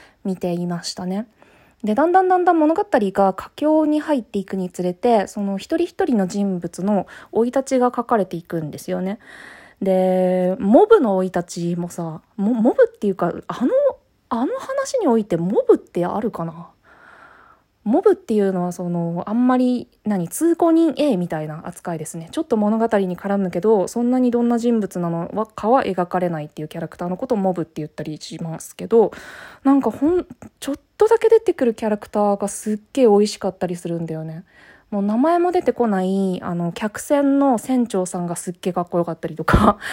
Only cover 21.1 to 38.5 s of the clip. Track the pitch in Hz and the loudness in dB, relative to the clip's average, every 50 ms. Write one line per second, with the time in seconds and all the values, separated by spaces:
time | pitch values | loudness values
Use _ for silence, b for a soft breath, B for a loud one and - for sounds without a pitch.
21.1 | 220 180 175 170 165 156 156 156 151 160 - - - - - 180 170 160 151 - | 2 0 0 -2 -4 -6 -6 -8 -10 -10 -12 -14 -16 -12 -8 -8 -8 -8 -8 -10
22.1 | - 165 165 - - 302 330 - 240 220 208 208 226 220 226 233 220 202 190 180 | -12 -14 -14 -10 -6 -6 -2 -2 0 0 2 2 2 2 0 2 2 0 0 0
23.1 | 180 - - 196 202 202 196 180 170 175 170 220 226 196 175 - - 233 240 240 | -4 -6 -4 -2 -2 0 -2 -2 -2 0 2 2 4 4 2 0 -2 -2 0 0
24.1 | 254 254 254 247 233 240 240 233 240 226 226 240 233 220 196 185 - 180 175 170 | 2 2 2 2 2 2 2 2 0 0 0 0 0 0 -2 -4 -4 -4 -4 -4
25.1 | 170 165 170 - - 196 220 - - - - 214 254 269 - - 185 190 175 175 | -4 -4 -6 -6 -4 -6 -6 -6 -8 -6 0 2 2 4 2 0 -2 -2 -4 -2
26.1 | - 180 180 175 165 156 147 156 - - 151 156 - 170 170 160 - - 180 175 | -2 -2 -2 -2 -4 -4 -8 -10 -10 -12 -12 -10 -8 -10 -10 -10 -10 -8 -8 -6
27.1 | 185 - 269 - 240 208 190 190 180 180 156 - - 160 151 151 - - 147 156 | -6 -6 -4 -2 -2 0 0 0 0 -2 -6 -8 -8 -10 -10 -10 -10 -12 -10 -10
28.1 | 151 151 - - 165 160 165 165 160 - - - - - 185 185 226 233 202 - | -10 -12 -14 -14 -12 -10 -10 -10 -10 -10 -12 -16 -14 -12 -4 2 4 4 4 4
29.1 | B B B B B B B B B B B 269 277 277 - 226 - - 269 320 | B B B B B B B B B B B 2 2 4 2 0 -2 0 0 2
30.1 | 359 359 - - - _ - - _ - - 277 285 - _ _ _ - 415 440 | 2 0 -2 -4 -14 _ -20 -20 _ -12 -8 -8 -8 -8 _ _ _ 2 4 4
31.1 | 466 453 - 440 453 440 - 381 349 - 269 233 220 - 226 214 214 208 - - | 4 4 4 4 4 4 4 2 -2 0 0 -2 0 -2 -2 -2 -2 -4 -6 -6
32.1 | - 214 208 202 202 196 202 202 - - - 214 214 208 _ _ - 277 254 220 | -2 0 2 2 0 0 -2 -6 -6 -6 -6 -6 -6 -6 _ _ 0 4 6 6
33.1 | 202 202 208 208 - - - 190 180 - 185 175 175 175 - 170 170 170 165 160 | 6 6 4 2 0 -6 -6 -8 -6 -4 -6 -6 -6 -6 -6 -6 -6 -6 -6 -6
34.1 | 160 160 160 160 160 165 - b b b b b b b b b 208 202 202 202 | -8 -8 -10 -10 -12 -14 -16 b b b b b b b b b -4 -2 -2 0
35.1 | 214 233 277 330 349 349 349 359 349 359 349 508 - - 240 220 202 185 185 185 | 0 2 2 2 2 2 2 2 0 0 0 0 0 0 0 0 0 0 0 0
36.1 | 190 196 196 190 180 - - - 175 175 170 170 165 - 220 214 - - - - | 0 0 0 0 -2 -4 -4 -6 -4 -4 -4 -4 -4 -4 -6 -6 -6 -8 -2 0
37.1 | 294 285 285 277 277 277 277 277 240 208 - - 262 247 240 220 - 190 185 - | 0 2 2 2 2 4 4 2 2 0 0 -2 0 0 0 0 -2 -4 -4 -2
38.1 | - 180 175 170 170 - - 185 | -4 -6 -6 -6 -6 -8 -8 -10